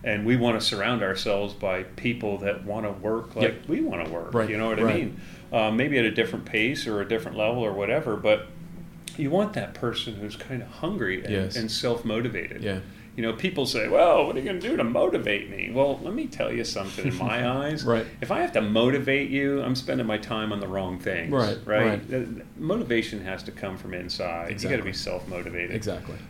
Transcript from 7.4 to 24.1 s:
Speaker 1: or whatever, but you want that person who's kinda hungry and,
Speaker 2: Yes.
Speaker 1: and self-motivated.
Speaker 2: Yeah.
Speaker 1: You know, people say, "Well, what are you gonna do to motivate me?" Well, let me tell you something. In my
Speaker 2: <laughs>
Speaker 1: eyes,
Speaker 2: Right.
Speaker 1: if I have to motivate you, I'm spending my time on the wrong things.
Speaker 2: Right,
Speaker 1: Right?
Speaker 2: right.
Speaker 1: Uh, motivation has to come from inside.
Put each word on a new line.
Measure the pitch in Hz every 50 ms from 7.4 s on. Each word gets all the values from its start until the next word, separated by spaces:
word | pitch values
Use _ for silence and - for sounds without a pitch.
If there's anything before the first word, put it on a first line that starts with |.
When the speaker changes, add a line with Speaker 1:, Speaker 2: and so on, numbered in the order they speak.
| 107 110 120 123 117
Speaker 1:
or | 107
whatever, | 98 101 101 101 120 151 151 127 107 98
but | 92 107 107 107 - - - - - - - - - - - - - - - -
you | 151 135
want | 156 185 214 202 -
that | - 104 87 -
person | - - 120 113 - - - 107
who's | 101 104 104 101
kinda | - - - 135 123 104
hungry | - - - - 165 208 185 120 92 95 90 92
and, | 104 107
Speaker 2:
Yes. | 98 95 92 -
Speaker 1:
and | 120 113 110
self-motivated. | 110 - - 127 117 117 - 113 107 113 120 123 110 95 - - - -
Speaker 2:
Yeah. | - 104 98 95 95 - - - - - -
Speaker 1:
You | - 113
know, | 113
people | 110 110 - 185 185 - 131
say, | 117 - 123 107 -
"Well, | - 143 165 175 156 - 147 156
what | -
are | 131
you | 135
gonna | 208 190 180
do | 180 226 311
to | - -
motivate | 117 120 - - 180 - 160 - 107 104 101 92 -
me?" | 98 98 92 98 107
Well, | 127 139 143 135 - -
let | - 202
me | 269 311 -
tell | - - 120 113
you | 120 120 113
something. | - - 104 98 98 - - - 139
In | 123 -
my | - 101 110 120 123 120
Speaker 2:
<laughs> | 127 135 143
Speaker 1:
eyes, | 147 156 156 156
Speaker 2:
Right. | 120 117 113 113 - - -
Speaker 1:
if | - 117
I | 196 277
have | 349 349
to | - 113
motivate | 110 104 107 110 117 123 135 143 131 135 135 139 139 -
you, | 135 139 139 139 139 139
I'm | 123 123 127
spending | 127 - - 135 131 120
my | 110 107 104
time | 104 - 117 110 107 107
on | 104 101
the | 101 95
wrong | 92 98 95 92 92 90
things. | - 107 95 85 82 85
Speaker 2:
Right, | 139 131 117 104 101 - -
Speaker 1:
Right? | - 107 107 110 110 104 101 - -
Speaker 2:
right. | 127
Speaker 1:
Uh, | 131 120 - 113 - - - - -
motivation | 147 156 190 233 208 127 120 113 110 - - 104 92
has | 95 95 92 -
to | 110 101
come | - - 98 92 92
from | - 95 92
inside. | 90 90 90